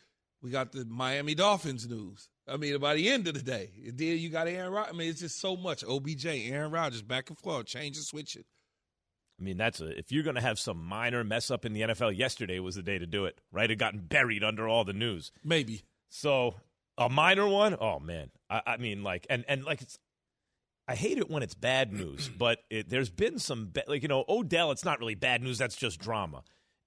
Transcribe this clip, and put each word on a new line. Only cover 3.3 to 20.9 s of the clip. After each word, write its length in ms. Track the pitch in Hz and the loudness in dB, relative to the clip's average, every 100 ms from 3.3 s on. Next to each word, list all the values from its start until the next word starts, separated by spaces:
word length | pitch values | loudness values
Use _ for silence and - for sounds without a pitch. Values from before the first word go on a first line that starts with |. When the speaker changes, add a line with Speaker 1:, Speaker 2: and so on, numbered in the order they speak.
Speaker 1:
the 80 | 143 | -2
day, 280 | 120 117 101 98 120 | -2 -4 -6 -12 -12
then 240 | 123 160 165 | -4 0 0
you 100 | 165 | -2
got 220 | 160 165 | -2 -2
Aaron 240 | 180 185 | -2 -4
Rod-, 160 | 196 208 | -4 -4
I 20 | |
mean, 180 | 170 165 | -4 -4
it's 120 | 165 | -4
just 180 | 175 - | -6 -4
so 160 | 190 185 | -4 -2
much. 300 | 180 143 - | -4 -4 -2
O 140 | 135 | -2
B 120 | 139 | -2
J, 380 | 147 160 143 113 | -4 -4 -4 -4
Aaron 180 | 143 151 | -4 -2
Rodgers, 300 | 165 156 117 | 0 0 -2
back 280 | 104 127 - | -4 -4 -4
and 100 | 156 | -10
forth, 260 | 190 147 110 | -6 -4 -4
change 280 | 127 147 143 | -8 -8 -8
and 100 | 147 | -8
switch 300 | 147 147 - | -10 -10 -12
it. 100 | - _ _ _ _ _ _ _ _ - | -16 _ _ _ _ _ _ _ _ -10
Speaker 2:
I 40 | |
mean, 120 | 95 90 | -6 0
that's 240 | 113 - | 0 -2
a, 180 | 80 - | -6 -8
if 140 | - | -2
you're 120 | 143 | 0
gonna 180 | 156 127 | 0 0
have 180 | 123 110 | 0 0
some 240 | - 85 | -2 -6
minor 400 | 82 104 123 120 | -6 -4 -2 0
mess 260 | 107 117 - | 0 -2 0
up 140 | 123 | -2
in 80 | 117 | -2
the 100 | 107 | -2
N 80 | 113 | 0
F 120 | 107 | 2
L, 100 | 117 | 2
yesterday 480 | 98 127 - 101 92 | 2 0 -2 -4 -4
was 160 | 92 95 | -4 -6
the 80 | |
day 140 | 87 95 | -4 -4
to 100 | 85 | -2
do 160 | 101 | -2
it, 160 | 92 - _ | -2 -4 _
right? 180 | 92 110 | 0 2
It 60 | 110 | 2
gotten 240 | 110 101 | 0 -2
buried 420 | 85 147 127 104 | 0 2 2 2
under 240 | 107 107 110 | 0 0 2
all 160 | 113 | 4
the 80 | 101 | 4
news. 380 | 98 117 90 - - 151 | 0 -2 -4 -8 -8 0
Speaker 1:
Maybe. 380 | 165 113 107 - _ _ | 2 0 -6 -14 _ _
Speaker 2:
So, 460 | - 147 135 123 95 - _ _ - | -2 2 4 4 0 -10 _ _ 2
a 100 | 120 | 4
minor 400 | 139 165 196 208 | 6 6 6 6
one? 300 | 196 214 185 | 6 6 4
Oh, 220 | 110 73 | 0 0
man. 300 | 78 82 67 - - | -4 -6 -8 -12 -4
I, 120 | 110 - | -2 -2
I 100 | 117 | -2
mean, 240 | 120 101 | -2 -4
like, 240 | 101 90 - | -4 -4 -2
and, 160 | 127 120 | -2 0
and, 160 | 139 | -2
like, 180 | 143 143 | -2 -6
it's, 160 | - - _ _ _ _ _ _ _ _ | -8 -20 _ _ _ _ _ _ _ _
I 60 | - | -6